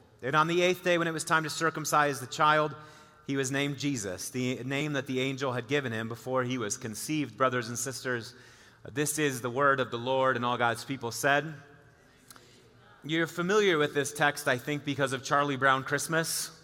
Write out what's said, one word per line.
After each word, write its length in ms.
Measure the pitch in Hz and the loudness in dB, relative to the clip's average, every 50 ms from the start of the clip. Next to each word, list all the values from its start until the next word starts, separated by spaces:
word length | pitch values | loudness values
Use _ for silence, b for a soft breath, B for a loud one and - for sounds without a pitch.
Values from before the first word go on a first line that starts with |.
| - - _ _ | -20 -20 _ _
And 140 | 117 127 143 | -6 0 2
on 120 | 156 156 165 | 2 2 2
the 140 | 170 175 | 2 2
eighth 220 | 175 180 180 180 - | 4 2 2 0 0
day, 140 | 180 175 170 | 2 2 2
when 100 | 170 165 | 2 0
it 60 | 160 | -2
was 100 | 156 156 | -4 -2
time 200 | - 165 160 156 | 0 2 2 2
to 60 | 147 | -2
circumcise 680 | - - 165 160 156 156 151 - 165 151 147 147 139 120 | -4 -2 -2 -2 -2 -2 -4 0 2 2 4 2 0 -2
the 80 | 123 120 | -6 -8
child, 460 | - - 156 151 151 151 151 151 143 B B B B B B B B B B - | -2 2 4 4 6 4 2 0 -2 B B B B B B B B B B -4
he 100 | 139 139 | -2 -2
was 140 | 135 127 | 0 0
named 260 | 139 139 143 143 143 117 | 0 0 0 -2 -2 -2
Jesus, 520 | 131 143 139 117 101 98 90 90 - - | -2 -2 -2 -2 -4 -6 -6 -8 -10 -6
the 340 | - 127 127 127 127 104 120 | -4 -2 -2 -2 -2 -4 -4
name 300 | 131 139 139 151 151 143 | -4 -4 -2 -2 -2 -2
that 140 | 135 - - | -4 -4 -2
the 120 | 127 127 | -2 -2
angel 340 | 131 135 135 131 139 131 123 | -2 -2 -2 -2 -4 -2 -2
had 140 | 123 117 107 | -4 -2 0
given 240 | 143 147 135 123 | 0 0 0 0
him 160 | 113 110 113 113 | -2 -4 -4 -6
before 360 | 117 117 - 131 131 127 123 | -8 -8 -6 -2 0 0 0
he 140 | 123 127 127 | 0 -2 -2
was 200 | 110 104 - - | -2 -2 -4 -6
conceived. 600 | - 113 107 - - - 156 151 139 117 107 - | -6 -8 -8 -8 -6 -4 -2 -2 -2 -4 -2 0
Brothers 300 | 131 127 123 123 113 113 | 0 2 2 0 -2 -4
and 100 | 120 113 | -6 -6
sisters, 560 | - 139 123 - - 131 123 117 107 - - B B B B B B B B B B - 104 | -6 -6 -8 -6 -4 -4 -4 -4 -4 -8 -14 B B B B B B B B B B -8 -4
this 260 | 135 151 143 - 156 | -2 -2 -2 0 0
is 220 | 151 143 131 120 | 0 0 0 -2
the 80 | 120 123 | -4 -4
word 320 | 117 135 143 139 139 131 | 0 2 4 4 4 4
of 100 | 123 104 | 2 -2
the 60 | 117 117 | -2 -4
Lord, 400 | 120 127 131 131 131 131 127 117 | -2 0 2 2 4 2 2 2
and 80 | 120 | 0
all 120 | 120 123 117 | 0 0 2
God's 280 | 120 117 113 113 - | 2 2 0 -2 -4
people 260 | - 139 120 117 117 | -8 -8 -6 -6 -8
said. 420 | 113 - - 139 139 143 147 160 151 - - - - - - - - B B B B B B B B B B B B B B B B B B B B - - | -6 -2 2 4 4 4 2 0 -8 -12 -18 -20 -20 -20 -20 -20 -20 B B B B B B B B B B B B B B B B B B B B -16 -8
You're 240 | 143 160 165 165 156 | -4 0 0 0 0
familiar 500 | - 175 175 180 208 214 208 190 170 151 | -2 -4 0 2 4 4 6 6 6 4
with 160 | 147 147 - | 4 2 2
this 200 | 147 135 131 - | 0 0 0 0
text, 340 | - 156 143 143 - - 143 | 2 2 2 2 2 0 0
I 100 | 127 123 | 0 0
think, 280 | - 151 147 143 147 | 0 -4 -4 -4 -2
because 260 | 151 139 143 143 123 | -4 0 0 0 0
of 120 | 135 127 123 | 0 -4 -2
Charlie 340 | - 151 143 147 143 139 127 | 2 2 4 4 2 0 2
Brown 260 | 135 139 131 135 127 | 4 4 4 4 2
Christmas. 680 | - 147 139 - - 160 160 165 160 - - - - - - | 0 -2 -2 0 0 0 0 0 0 -2 -4 -4 -6 -10 -16